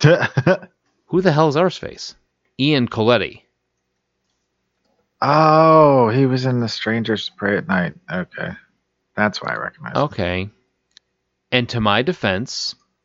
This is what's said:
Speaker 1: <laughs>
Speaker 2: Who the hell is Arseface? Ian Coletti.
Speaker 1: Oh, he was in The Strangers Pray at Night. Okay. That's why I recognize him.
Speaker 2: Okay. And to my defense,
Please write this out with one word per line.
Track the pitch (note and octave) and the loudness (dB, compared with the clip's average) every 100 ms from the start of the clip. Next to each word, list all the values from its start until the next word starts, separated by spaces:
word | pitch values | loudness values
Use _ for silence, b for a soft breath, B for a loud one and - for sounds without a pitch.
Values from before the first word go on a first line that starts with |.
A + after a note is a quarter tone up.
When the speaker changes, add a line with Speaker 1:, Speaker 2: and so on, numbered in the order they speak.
Speaker 1:
<laughs> | |
Speaker 2:
Who | D3 F3 - - E3 - - _ _ _ _ E3 | 2 2 0 -2 0 -2 -4 _ _ _ _ -2
the | F#3 | 0
hell | D3 D#3+ | 2 0
is | C#3+ | 0
Arseface? | F3+ - - - - - _ _ _ - | -2 -4 -14 -14 -18 -20 _ _ _ -4
Ian | C#3 D3 A#2+ | -2 0 -2
Coletti. | A2 A2 A#2 D#2 - _ _ _ _ _ _ _ _ _ _ _ _ _ _ _ _ _ _ | -2 0 0 -2 -10 _ _ _ _ _ _ _ _ _ _ _ _ _ _ _ _ _ _
Speaker 1:
Oh, | C3+ D3+ D#3 D#3 D#3+ D#3+ D3+ C3+ A2+ | 0 4 6 6 6 6 6 6 4
he | B2 C3+ | 2 2
was | B2+ B2+ | 0 0
in | B2 | -2
The | A#2 | -4
Strangers | - A2 A2+ G#2+ G#2 - - | -6 -4 -4 -2 -4 -6 -6
Pray | G2+ G2+ | -4 -4
at | D#2+ | -2
Night. | F#2 E2+ - - | -2 -4 -8 -12
Okay. | F2+ F2 - - - _ _ _ _ _ - | -10 -10 -10 -12 -12 _ _ _ _ _ -4
That's | G#2 - | -4 -4
why | - | -10
I | A#1 | -8
recognize | - - - - | -10 -12 -8 -4
him. | |
Speaker 2:
Okay. | D3 - F2+ F2+ G2+ _ _ _ _ _ _ _ _ _ _ | -4 -4 -4 -4 -6 _ _ _ _ _ _ _ _ _ _
And | B2+ A#2+ | -4 -2
to | A#2+ | -2
my | G#2+ G#2 | 0 0
defense, | C#3 F3 G#2 F#2 B2 - - - _ _ | -2 -4 -4 -4 -6 -10 -12 -14 _ _